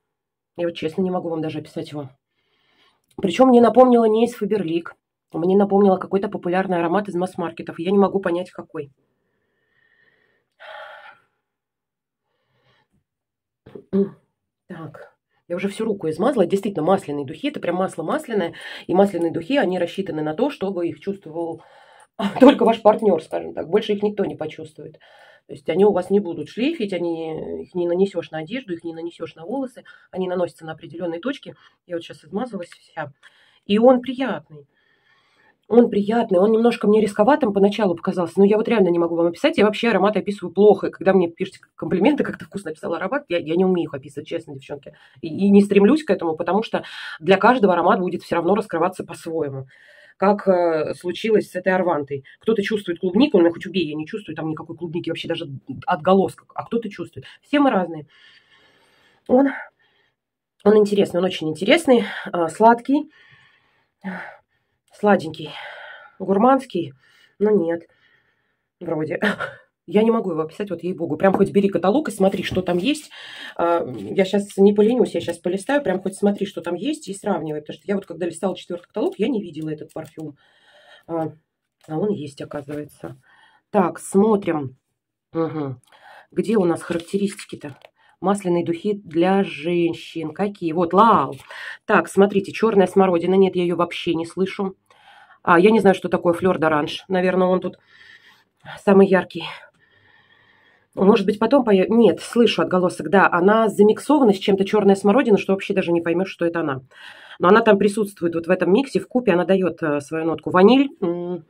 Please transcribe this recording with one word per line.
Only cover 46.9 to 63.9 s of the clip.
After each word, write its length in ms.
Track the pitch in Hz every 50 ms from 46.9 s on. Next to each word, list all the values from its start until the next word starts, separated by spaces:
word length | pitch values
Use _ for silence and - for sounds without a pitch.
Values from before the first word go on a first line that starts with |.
| - - - - - -
для 180 | 156 175 190
каждого 360 | 190 202 233 254 - 202 185 175
аромат 260 | 165 170 185 - 185
будет 220 | 180 180 175 170
все 140 | - - 165
равно 180 | 175 160 180 208
раскрываться 500 | 226 220 - 175 160 170 190 - - -
по-своему. 600 | 170 151 - - 165 160 160 147 139 135 135 131 - _ _ _ _ _ _ - _ _ -
Как, 300 | 190 202 202 202 - 196
э, 440 | 185 180 175 165 160 156 147 - 131
случилось 540 | - 175 180 180 - - 220 214 - - -
с 60 | -
этой 160 | 180 - 190
Орвантой. 540 | 185 185 170 175 156 147 139 - 143 135 - - - _
Кто-то 200 | _ 220 226 202
чувствует 380 | 202 - 220 202 - 175 165 -
клубнику, 380 | 190 180 175 226 294 294 -
он 60 | 180 165
меня 100 | 170 165
хоть 120 | 156 -
убей, 220 | 175 170 190 160
я 80 | 151 151
не 100 | 156 156
чувствую 300 | - 220 202 - 160 156
там 140 | 160 156 160
никакой 260 | 151 160 160 165 -
клубники, 340 | - 175 160 165 170 165 165
вообще 200 | 175 - - 160
даже 160 | 165 - 160 139 135 - - - - 120 -
отголоска. 560 | - 180 156 151 180 196 196 175 160 - - - _ -
А 120 | 147 147
кто-то 240 | - 226 233 - 202
чувствует. 360 | - 180 165 - - 135 - - - -
Все 200 | _ _ 285 294
мы 80 | 277 262
разные. 360 | 220 190 175 165 160 151 147 - _ _ _ _ _ _ _ _ _ _ _ _ _ _ _ _ _ _ _ _ _ _ _
Он, 200 | - 247 262 277 269 - - - - _ _ _ _ _ _ _ _ _ _ _ _ _ _ _ _ _ _ -
он 120 | 208 220
интересный, 420 | 214 208 202 208 202 - - - 175
он 60 | 185
очень 220 | 180 - - 156
интересный, 560 | 156 156 - 190 220 302 339 - 277 240 226 202 - - - - 196 -
а, 160 | 175 165 156
сладкий, 600 | - - 220 233 240 233 - 262 277 302 294 - _ _ _ _ _ _ _ _ _ _ _ _ _ _ _ _